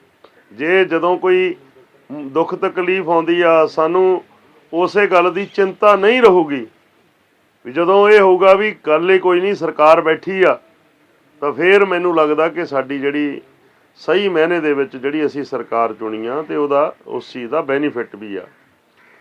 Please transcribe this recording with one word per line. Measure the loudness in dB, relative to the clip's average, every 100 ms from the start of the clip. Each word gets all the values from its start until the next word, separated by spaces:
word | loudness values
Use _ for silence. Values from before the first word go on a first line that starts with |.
| _ _ _ _ _
ਜੇ | -8 -2 0 0
ਜਦੋਂ | 0 -2 -2
ਕੋਈ | 0 0 0 -6 _ _ _ _ _
ਦੁੱਖ | -14 -6 -4 -4 -4
ਤਕਲੀਫ | -6 -4 -4 -4 0
ਆਉਂਦੀ | 0 0 0
ਆ | 2 4 2
ਸਾਨੂੰ | 0 -2 0 0 0 -6 _ _ _ _
ਉਸੇ | -4 -2 0 2
ਗੱਲ | 2 2
ਦੀ | -2 -8
ਚਿੰਤਾ | -2 -2 2 2 4
ਨਹੀਂ | 2 4
ਰਹੂਗੀ, | 4 4 0 -4 -8 _ _ _ _ _ _ _ _ _ -10
ਵੀ |
ਜਦੋਂ | -2 2 4 6
ਇਹ | 6
ਹੋਊਗਾ | 6 4 4
ਵੀ | 4 2 -6 -2
ਗੱਲ | 0 2
ਹੀ | 2
ਕੋਈ | 2 0
ਨਹੀਂ, | -2 -4
ਸਰਕਾਰ | -6 2 4 4
ਬੈਠੀ | 2 -2 -4 0
ਆ, | 2 0 _ _ _ _ _ _ _ _
ਤਾਂ | -8
ਫੇਰ | -2 2 2 2
ਮੈਨੂੰ | -2 -2 0
ਲੱਗਦਾ | 0 0 -2
ਕਿ | -4 -6
ਸਾਡੀ | -6 -6 -6
ਜਿਹੜੀ | -6 -4 -6 -8 _ _ _ _ _ _
ਸਹੀ | -2 -2 0
ਮਾਇਨੇ | 0 0 0
ਦੇ | -2
ਵਿੱਚ | -2 -4 -6
ਜਿਹੜੀ | -6 -4 -4
ਅਸੀਂ | -6
ਸਰਕਾਰ | -10 -10 -6 -2 -2
ਚੁਣੀ | -4 -10 -8 -8
ਆ | -8
ਤੇ | -8 -4
ਉਹਦਾ | -2 0 -2 -6 -12
ਉਸ | -12 -12
ਚੀਜ਼ | -14 -6
ਦਾ | -6
ਬੈਨੀਫਿਟ | -4 -4 -4 -6 -10 -12
ਵੀ | -14 -14
ਆ। | -14 _ _ _ _ _ _ _